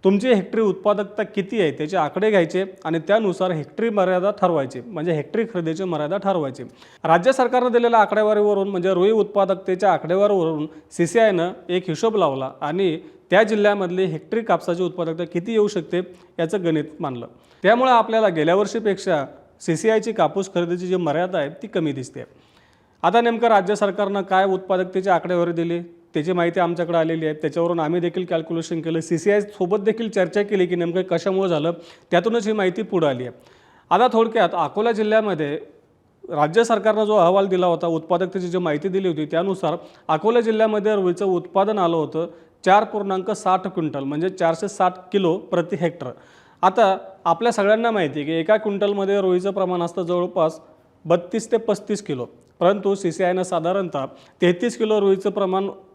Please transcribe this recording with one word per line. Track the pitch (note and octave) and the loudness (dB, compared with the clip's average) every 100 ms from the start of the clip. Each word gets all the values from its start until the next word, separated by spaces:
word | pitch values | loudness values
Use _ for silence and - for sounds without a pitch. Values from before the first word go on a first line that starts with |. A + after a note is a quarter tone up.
तुमची | F#3+ G3 B3 | 4 2 2
हेक्टरी | A3 F#3 G#3+ | 2 2 0
उत्पादकता | A3 - G#3 G3+ G#3 - | 0 0 0 0 -2 -6
किती | G#3+ G#3 F#3+ A#3 | -6 -4 -4 0
आहे, | E3 | 0
त्याचे | C3 D3+ F#3 | 0 -4 -2
आकडे | D3 F#3 G#3+ | -2 0 2
घ्यायचे | G#3 D#3+ F3 F#3+ - | 2 2 -2 -4 -8
आणि | D#3+ E3 | -4 -4
त्यानुसार | D#3 G#3 G#3+ E3+ F#3 | 2 2 2 0 -2
हेक्टरी | E3 C#3 - A#3 | -2 -6 -4 -2
मर्यादा | G#3 F#3 F#3 F#3+ | 2 2 2 0
ठरवायची, | G#3 F#3 E3 C3 B2+ | 0 0 2 -2 -6
म्हणजे | A#2+ F3 E3 | -12 -6 -2
हेक्टरी | D#3 C#3+ G#3 | -2 -2 -4
खरेदीची | A3+ F3+ D#3+ D#3+ | -2 -4 -4 -4
मर्यादा | F#3+ D#3 D3+ G3 | -4 -4 -4 -2
ठरवायची. | G3 F#3 C#3 B2+ B2 - - - | -2 -2 -2 -8 -16 -18 -20 -8
राज्य | - E3+ G3 | 2 4 4
सरकारनं | C4 B3 B3+ B3 | 2 2 2 2
दिलेल्या | A#3 A#3+ A#3+ | 2 4 4
आकडेवारीवरून, | G3+ G#3 G#3+ G#3 G#3 G3+ G3 | 4 2 2 2 2 2 0
म्हणजे | G3 F3+ | -2 0
रोई | F3+ F#3+ | 2 4
उत्पादकतेच्या | A3 G3+ G#3 G3 F#3 F#3+ F#3 G3+ | 4 2 0 0 0 -2 0 2
आकडेवारीवरून | E3+ D#3+ F#3 G#3 G3 E3 D#3 D#3 - _ | 2 0 2 4 2 0 -2 -6 -10 _
सीसीआयनं | - E3+ A3+ A3 F#3 F3 - - | -2 0 4 4 2 -2 -6 -4
एक | F3+ F3+ | -4 -4
हिशोब | D#3 A3+ G#3+ | -2 -2 2
लावला | E3 C3+ C3 - | 0 0 -6 -6
आणि | D3 E3+ F#3+ D#3+ - - _ | -6 -2 -2 -2 -10 -20 _
त्या | F3+ | 4
जिल्ह्यामधली | A3 G#3+ G3+ G3+ F3+ F3+ | 4 4 2 2 -2 -2
हेक्टरी | F#3+ D#3 - A3 | -2 -4 -4 -6
कापसाची | A3+ E3+ F3 F3 | 0 -2 0 -4
उत्पादकता | F3+ F3+ E3 E3 | -4 -4 -6 -6
किती | E3+ F3 F#3+ | -6 -6 -2
येऊ | A3+ G#3 | 0 0
शकते, | - D#3+ F3+ F#3 - - - | -2 -4 -6 -6 -14 -20 -6
याचं | E3 G#3 | -4 -2
गणित | E3+ D#3 D3 - | 0 -2 -4 -8
मांडलं. | D3+ B2 A#2 - _ _ | -8 -8 -12 -18 _ _
त्यामुळे | F#3 A#3 C4 | 2 4 4
आपल्याला | A#3+ A3 A3+ A3 | 4 4 2 2
गेल्या | E3 D3+ F#3 | 2 2 2
वर्षीपेक्षा | G3+ A3+ A3 F#3+ - D#3+ C3+ - _ _ | 2 -2 -2 -2 0 -2 -2 -12 _ _
सीसीआयची | - D#3+ A3 A3 A3 | -4 0 2 2 0
कापूस | G#3 D#3 G3 F#3+ | 0 0 0 -4
खरेदीची | F3+ F3 F3 F3+ | -2 -2 -4 -2
जी | F#3 | -2
मर्यादा | E3 D3 F#3 F3+ | 0 -2 -2 -2
आहे, | C#3 E3+ | -4 -8
ती | G#3 | -6
कमी | F#3+ D#3 | -4 -2
दिसते. | C3+ B2+ C3 A#2+ _ _ _ _ _ _ _ | -4 -10 -14 -18 _ _ _ _ _ _ _
आता | E3 A3+ | 2 4
नेमकं | A#3+ A3+ A#3 | 2 2 4
राज्य | G#3 F#3 | 4 2
सरकारनं | G#3 G3+ G3+ G3+ G3+ | 0 0 0 -2 -2
काय | F#3+ F#3+ | 0 2
उत्पादकतेची | G3 F#3 F#3+ F#3 F#3 F#3+ F#3+ | 2 0 -2 -2 0 -2 2
आकडेवारी | F3 F3 F3+ E3+ | 0 2 0 0
दिली, | E3 E3+ E3+ E3+ - _ | -2 -4 -4 -8 -18 _
त्याची | D#3+ D3+ | -4 -2
माहिती | F3+ E3+ E3 | 0 0 0
आमच्याकडे | E3+ E3+ E3+ E3+ | -2 -2 0 0
आलेली | D#3+ E3 | 0 0
आहे, | D#3+ | -2
त्याच्यावरून | D3+ D#3 E3 E3+ E3+ | -2 -4 -2 0 0
आम्ही | D3+ F3 | 0 0
देखील | E3+ E3+ | -2 -4
कॅल्क्युलेशन | F3 E3+ E3 E3 D#3+ E3 | -4 -4 -4 -6 -4 -6
केलं, | D#3+ E3 | -4 -4
सीसीआय | D#3+ E3 G3 G#3 | -2 -2 2 2
सोबत | G#3 - F3+ G#3 | 0 -4 -2 0
देखील | G3+ A3 A3+ | 0 -2 -4
चर्चा | G3+ F3+ G#3 | -2 0 0
केली | G3+ G#3 F3+ | 0 0 0
की | |
नेमकं | F3 E3+ F3 | 0 -2 -2
कशामुळे | F#3 E3+ G3 F#3+ F#3+ | -2 -2 0 0 0
झालं, | D#3+ D#3 E3+ - - _ | 0 0 -4 -12 -20 _
त्यातूनच | F3 F3+ A#3 G#3 | 0 2 0 0
ही | |
माहिती | G#3+ F#3 F3+ | 0 0 -2
पुढे | G#3+ F#3+ D3+ | -2 0 0
आली | B2+ B2 | 0 -8
आहे. | - - _ _ _ _ | -14 -20 _ _ _ _
आता | G#3 B3 | 4 4
थोडक्यात | A3 A3+ A3+ F3 | 4 2 2 0
अकोला | F3+ D3+ G3 A3+ | 2 -4 -2 -2
जिल्ह्यामध्ये | G#3+ G#3+ A3 G#3+ E3+ D3 D#3 - - _ _ _ _ - | 0 2 2 2 -2 -4 -6 -12 -20 _ _ _ _ -8
राज्य | D3+ D3+ F3+ | -2 2 2
सरकारनं | A#3 A3 G3+ G#3+ | 2 2 2 0
जो | G#3+ G#3+ | 2 4
अहवाल | E3+ G3 G3 | 4 4 2
दिला | F#3 F3+ | 2 0
होता, | E3+ E3+ | 0 -2
उत्पादकतेची | E3 D#3+ F3 F#3 F#3+ F3+ | -2 -2 -2 -2 -4 -4
जी | F3+ | -2
माहिती | F3 D3 G3 | -2 -2 -2
दिली | F#3 F#3+ | -2 -2
होती, | D#3 D3+ | -4 -4
त्यानुसार | E3 F#3+ F#3 E3 E3+ - - - | -2 -2 -2 -2 -4 -8 -18 -2
अकोला | D#3 G3+ A#3+ | 0 2 2
जिल्ह्यामध्ये | A3+ A3 A3 G#3+ G3+ | 2 2 2 2 0
रुईचं | G#3+ F#3 F3 | 0 0 0
उत्पादन | G3+ F3+ E3 F#3+ G3+ G#3 | 0 -2 0 0 0 2
आलं | E3+ E3 | 2 0
होतं | D3 D#3 E3+ - - _ | -2 -4 -6 -10 -20 _
चार | F#3+ G3+ | 4 4
पूर्णांक | A3 G#3+ G3 F#3+ F#3+ | 4 -4 -4 -4 -4
साठ | G3+ F#3+ F#3 F#3 | -4 0 0 -2
क्विंटल, | F3 D#3 C#3 | -4 -4 -4
म्हणजे | C3+ D3 F#3 | -6 -4 -4
चारशे | F#3 E3 E3 G3+ | 0 -2 0 -6
साठ | - F#3 F3+ - | 0 0 0 -4
किलो | G3+ F3+ F3+ | 0 2 0
प्रति | - F3 E3+ F#3 | -2 -2 -2 -2
हेक्टर. | E3 - B2+ - - - _ _ | -4 -4 -14 -14 -20 -20 _ _
आता | F#3 F#3+ G3+ F#3+ - - | 0 4 2 2 -6 -6
आपल्या | F3 E3+ A#3 | -2 2 0
सगळ्यांना | G#3+ G3+ A3 A#3 | 2 2 2 2
माहिती | A3 D3+ D3 | 0 -2 -4
आहे | D3 | -4
की | |
एका | E3 E3 G#3+ | -4 2 2
क्विंटलमध्ये | G#3+ G3+ G3+ G3+ G3 G3+ | 2 -2 -2 0 0 0
रुईचं | F#3+ F3+ F#3+ | 2 0 0
प्रमाण | F#3+ F#3 F3+ | -2 -2 0
असतं | E3+ E3+ | -2 -4
जवळपास | E3+ F3 F3+ F3+ D#3+ D#3+ - _ _ _ | -2 -2 -2 0 0 -2 -20 _ _ _
बत्तीस | D#3 E3+ F3 A3+ A3 | 0 0 0 -6 -2
ते | A3+ | -2
पस्तीस | A3 G3+ - G3+ | 0 -4 -2 -6
किलो, | - C3+ A#2+ - _ _ | -4 -8 -8 -12 _ _
परंतु | F3 G3+ G3 | 2 2 0
सीसीआयनं | G3 F#3 D#3+ F#3 F#3 | -2 -2 0 0 0
साधारणतः | F3+ F3 D#3+ G3 F3+ D3 C3 - - _ | -2 -2 -2 -2 -4 -6 -8 -12 -20 _
तेहतीस | F3+ F3 A#3+ A#3 | 2 2 -2 -2
किलो | A3 G#3+ | 0 2
रुईचं | G3 F#3+ G3+ | 2 2 0
प्रमाण | G3+ G3 F#3 G3 - - | -2 -2 -2 -4 -8 -20